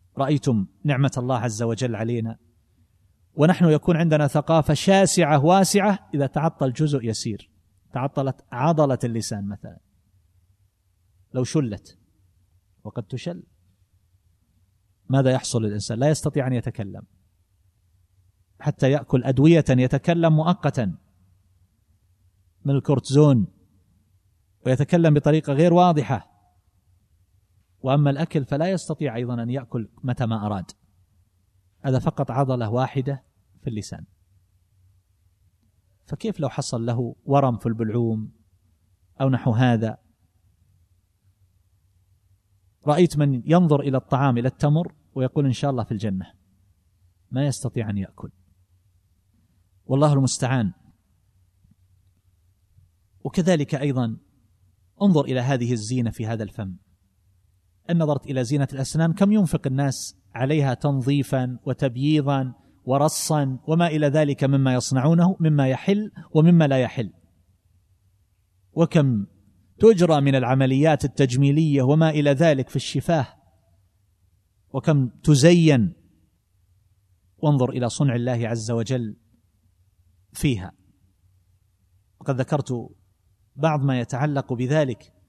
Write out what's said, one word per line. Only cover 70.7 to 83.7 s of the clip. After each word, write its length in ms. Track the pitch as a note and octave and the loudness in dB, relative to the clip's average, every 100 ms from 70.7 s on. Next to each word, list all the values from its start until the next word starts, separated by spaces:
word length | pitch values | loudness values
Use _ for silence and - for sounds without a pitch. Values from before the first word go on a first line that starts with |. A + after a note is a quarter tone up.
| C3+ D#3 D3 | 2 2 2
التجميلية 800 | C3 - C3+ B2 C#3 D3 D#3+ C#3 | -2 0 0 2 2 2 2 2
وما 280 | B2+ D#3 D#3+ | 4 4 2
إلى 200 | D3+ C#3+ | 2 0
ذلك 380 | C#3 E3+ C3+ B2 | 2 2 2 -2
في 80 | C#3 | -6
الشفاه، 500 | - C#3+ - D#3+ - _ _ _ _ _ _ _ _ _ _ _ _ _ _ | -6 -6 -2 -2 -2 _ _ _ _ _ _ _ _ _ _ _ _ _ _
وكم 380 | C3+ - C#3+ B2+ | -4 0 2 0
تزين. 840 | - - C#3+ D#3+ F3 D#3+ C3 F#2 - _ _ _ _ _ _ _ _ _ _ _ _ _ _ | -2 2 6 6 6 6 4 2 -4 _ _ _ _ _ _ _ _ _ _ _ _ _ _
وانظر 320 | D3 C#3 B2+ | 0 2 0
إلى 180 | B2+ A#2+ | -2 -4
صنع 260 | - C#3+ | -2 0
الله 340 | A#2+ A#2+ A#2+ A2+ | 0 -2 -4 -4
عز 220 | A#2 G#2+ | -6 -4
وجل 460 | A#2 A2+ B2+ A2+ - _ _ _ _ _ _ _ _ _ _ _ | -4 -4 -4 -6 -12 _ _ _ _ _ _ _ _ _ _ _
فيها. 400 | - D3+ G#2 F#2 - _ _ _ _ _ _ _ _ _ _ _ _ _ _ | -4 -4 -2 -8 -18 _ _ _ _ _ _ _ _ _ _ _ _ _ _
وقد 200 | - B2+ | -6 -4
ذكرت 540 | B2+ D3 - B2 - - _ _ _ _ _ - | -2 -4 -4 -8 -10 -20 _ _ _ _ _ -4
بعض 280 | D#3+ | -2